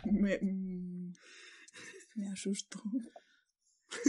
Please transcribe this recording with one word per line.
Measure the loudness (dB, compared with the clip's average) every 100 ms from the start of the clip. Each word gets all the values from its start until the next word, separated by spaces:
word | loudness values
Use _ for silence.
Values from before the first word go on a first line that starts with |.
| 4
Me, | 6 6 4
mm, | 2 0 -2 -4 -4 -6 -8 -10 -16 -20 -20 -20 -18 -16 -14 -14 -10 -4
me | -4
asusto. | -2 -2 -2 -4 -6 -2 -2 -2 -12 -20 _ _ _ _ _ -12 4